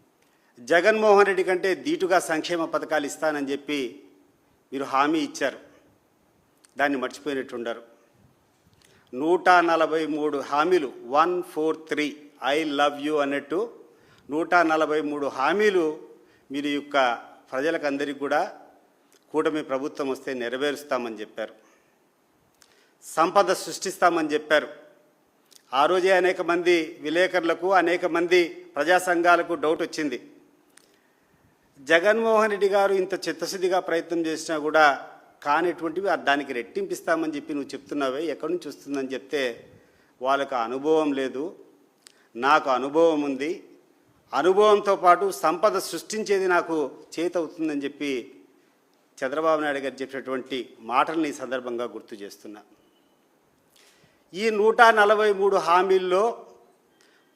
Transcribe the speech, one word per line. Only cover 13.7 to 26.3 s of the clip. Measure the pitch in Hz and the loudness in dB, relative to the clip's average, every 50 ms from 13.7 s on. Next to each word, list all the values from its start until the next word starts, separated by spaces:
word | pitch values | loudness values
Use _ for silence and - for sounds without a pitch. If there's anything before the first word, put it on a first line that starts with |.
| - - - - _ _ _ _ _ _ _ - | -10 -20 -20 -20 _ _ _ _ _ _ _ -8
నూట | 139 156 170 160 175 | -4 -4 -2 2 4
నలభై | 175 165 160 156 160 156 151 151 156 | 4 4 4 2 2 2 0 0 -2
మూడు | 147 147 143 147 143 | -2 -4 -4 -4 -6
హామీలు | 127 113 131 131 151 175 202 214 208 190 180 160 156 151 - - - - - _ _ _ _ _ _ | -6 -4 -2 0 0 2 4 2 2 4 2 0 0 -4 -6 -14 -20 -20 -20 _ _ _ _ _ _
మీరు | 135 143 143 | -8 -6 -4
ఈ | 147 143 | -2 -4
యొక్క | 143 143 143 143 139 131 120 117 - - - - - _ _ 131 | -4 -6 -2 0 2 2 2 0 -2 -8 -20 -20 -20 _ _ -8
ప్రజలకందరికీ | 131 143 165 165 151 143 143 139 139 147 143 143 135 | -4 -2 -2 -2 -2 -2 -4 -4 -4 -6 -6 -6 -8
కూడా | 139 135 143 156 185 214 - - - - _ _ _ _ _ _ _ _ _ _ _ _ - | -4 -2 0 -2 -2 -2 -8 -18 -20 -20 _ _ _ _ _ _ _ _ _ _ _ _ -4
కూటమి | 151 156 160 151 156 131 | -2 0 0 -2 -4 -4
ప్రభుత్వం | 123 135 131 139 151 151 - 143 135 | -4 -6 -4 -4 -6 -8 -6 -6 -6
వస్తే | 135 135 - 143 135 | -6 -6 -6 -8 -8
నెరవేరుస్తామని | 123 120 120 127 131 143 147 139 - - - 131 123 120 117 110 104 | -6 -6 -6 -4 -2 -4 -4 -4 -6 -6 -6 -6 -4 -4 -6 -10 -10
చెప్పారు. | 107 - - - 110 - - _ _ _ _ _ _ _ _ _ _ _ _ _ _ _ _ _ _ _ _ _ _ _ _ _ _ _ _ _ - | -12 -14 -10 -12 -12 -12 -12 _ _ _ _ _ _ _ _ _ _ _ _ _ _ _ _ _ _ _ _ _ _ _ _ _ _ _ _ _ -20
సంపద | - - 156 165 185 196 202 190 175 185 | -10 -2 0 0 2 4 2 2 4 0
సృష్టిస్తామని | - - 165 147 - - 190 - - 190 175 170 165 156 147 | -2 -2 -10 -10 -8 -8 -10 -4 2 2 2 2 2 -2 -2
చెప్పారు. | 147 147 151 - 156 147 127 123 - - - - _ _ _ _ _ _ _ _ _ _ _ _ - - _ _ 123 | -2 -4 0 2 2 2 2 0 -14 -20 -20 -20 _ _ _ _ _ _ _ _ _ _ _ _ -20 -20 _ _ 0
ఆ | 135 147 | 2 2
రోజే | 156 180 185 175 185 | 4 2 2 2 4
అనేక | 190 180 185 180 | 2 4 2 2